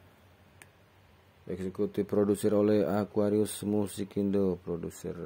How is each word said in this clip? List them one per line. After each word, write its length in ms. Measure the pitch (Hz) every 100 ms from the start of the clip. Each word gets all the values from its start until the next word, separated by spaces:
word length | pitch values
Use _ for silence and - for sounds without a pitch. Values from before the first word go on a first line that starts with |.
| - _ - _ - - - _ _ _ _ _ _ _ -
Eksekutif 560 | 92 95 95 98 -
produser 480 | 98 104 101 98 107
oleh 320 | 104 104 107
Aquarius 800 | 78 104 98 107 104 104 101 -
Musik 560 | 101 104 98 - 98 101
Indo, 400 | 101 98 98 87
produser 560 | 87 85 87 - 87 85